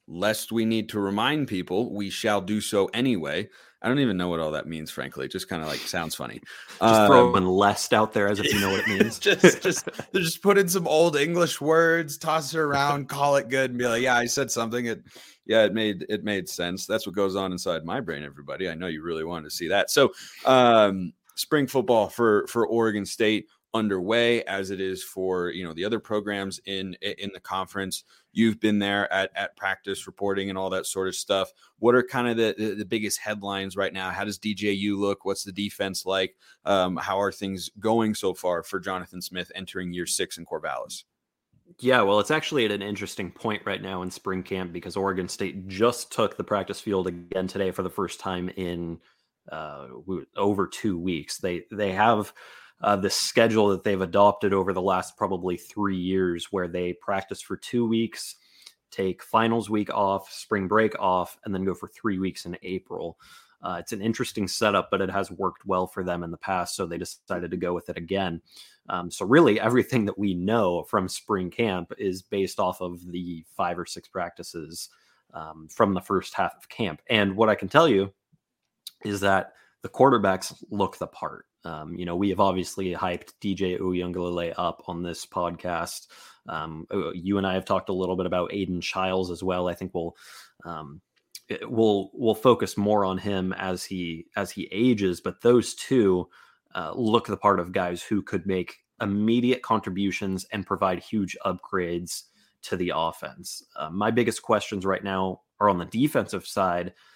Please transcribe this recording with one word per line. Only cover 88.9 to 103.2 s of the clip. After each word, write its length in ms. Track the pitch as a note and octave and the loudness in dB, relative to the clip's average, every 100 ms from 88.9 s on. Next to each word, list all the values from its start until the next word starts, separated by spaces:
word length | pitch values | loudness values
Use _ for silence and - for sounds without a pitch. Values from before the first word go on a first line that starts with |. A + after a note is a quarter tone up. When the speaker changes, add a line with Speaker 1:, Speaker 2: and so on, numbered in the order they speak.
| F#2+ F#2+ F#2 F2+ | -4 -2 -2 -2
Speaker 2:
as 140 | E2+ | -4
well. 240 | F#2 F2+ F2+ | -4 -2 -2
I 60 | |
think 180 | E2+ F#2 | -4 -6
we'll, 220 | F2+ E2 - - - - _ | -6 -6 -10 -20 -20 -20 _
um, 380 | F2 D#2+ D2 D2+ _ _ _ - - | -12 -12 -12 -18 _ _ _ -18 -10
it, 200 | G2+ A2+ | -10 -4
we'll, 420 | A#2 A2 G2+ G2 | 2 4 4 0
we'll 200 | - A#2 | -2 0
focus 440 | G#2+ C3 A#2 G2+ - | 4 6 4 2 0
more 260 | G2+ G#2+ | 2 2
on 140 | F#2+ F#2 | 2 -2
him 340 | G#2 F#2+ F#2 | -2 -2 -2
as 300 | F#2+ F#2+ F2+ | -4 -4 -6
he, 440 | - F#2+ E2+ E2 - - | -6 -6 -6 -8 -8 -6
as 140 | F#2+ | -6
he 180 | - E2 | -8 -6
ages, 480 | G2 B2+ G#2+ F#2+ E2+ | 0 2 2 0 -2
but 220 | F#2 - | -6 0
those 340 | A#2+ B2 - - | 4 6 4 -4
two, 540 | - C3 G2+ F2+ F2 - _ _ _ - | 0 4 4 4 0 -12 _ _ _ -10
uh, 180 | D#2+ - | -8 -2
look 320 | A2+ A2+ - | 2 2 2
the 80 | G2 | 0
part 240 | G2+ F#2+ | 2 2
of 140 | F2 | 0
guys 280 | G2 F2+ F2 | -2 -2 -4
who 200 | - G#2+ | -2 -2
could 240 | - F#2+ F#2 | -2 -4 -2
make 320 | F#2 F2+ - _ - | -2 -4 -12 _ -6
immediate 600 | G#2 G2+ G#2+ A#2+ A#2+ B2 | -2 0 2 4 4 2
contributions 840 | - A2+ G2 F#2 G2+ - G2 F#2+ - | 0 -2 0 -2 -2 -2 -4 -4 -6
and 120 | G#2+ F#2 | -8 -4
provide 340 | F#2+ F#2+ F2 | 0 0 0
huge 360 | - A2 F#2 - G2 | -2 -2 -2 -4 -6
upgrades 800 | F#2 - F#2+ F2 F2 F2 - - _ _ _ | -6 -4 -2 -2 -4 -6 -12 -14 _ _ _
to 160 | - F#2 | -8 -4
the 160 | F2+ D2+ | -2 -2
offense. 680 | E2 - | -2 -4